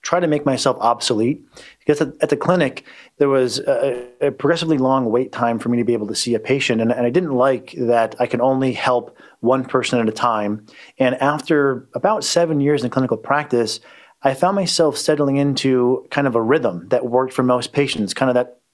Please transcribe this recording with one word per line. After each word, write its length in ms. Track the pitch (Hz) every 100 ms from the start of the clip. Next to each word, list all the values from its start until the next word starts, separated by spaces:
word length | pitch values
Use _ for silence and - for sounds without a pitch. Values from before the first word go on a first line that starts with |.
try 180 | - 175
to 80 | 170
make 180 | 147 147
myself 300 | 127 139 123
obsolete, 600 | 120 120 - 113 117 151 - - - _
because 220 | - 147
at, 80 | 156 -
at 80 | 151
the 80 | 143
clinic, 480 | 151 180 143 127 - - - _
there 100 | 143
was 300 | 135 127 123
a, 460 | 139 135 139 123 123 -
a 120 | 143
progressively 460 | - 143 170 165 151
long 280 | 131 135 120
wait 260 | 117 131
time 280 | - 120 117
for 100 | 120
me 80 | 120
to 80 | 113
be 80 |
able 140 | 117 104
to 80 | -
see 200 | - 113
a 60 |
patient. 400 | - 135 - 113
And, 100 | 113
and 140 | 127 123
I 40 |
didn't 220 | 175 175
like 420 | 127 135 127 - -
that 380 | 120 117 113 -
I 80 | 123
could 140 | 117
only 320 | 127 131 131
help 440 | 120 135 123 120 - - _
one 240 | 117 131
person 380 | 127 131 - 123
at 80 | 110
a 20 |
time. 540 | 110 123 110 104 104 - - - _
And 160 | 127 127
after 680 | 139 151 - 151 139 127 -
about 320 | - 196 214 -
seven 340 | 170 170 151
years 240 | 139 147
in 60 | 120
clinical 260 | 135 127 113
practice, 640 | - 143 147 120 113 - - - - _
I 100 | 139
found 220 | 135 180 202
myself 420 | 180 - 160 -
settling 400 | - 151 139 139
into 680 | 143 131 135 127 123 127 -
kind 160 | - 139
of 80 | 117
a 60 |
rhythm 480 | 113 156 139 127 98
that 160 | 123 123
worked 260 | 123 131
for 120 | -
most 280 | 127 123 120
patients, 420 | - 139 - 101
kind 160 | - 131
of 40 |
that 260 | 123 123 - _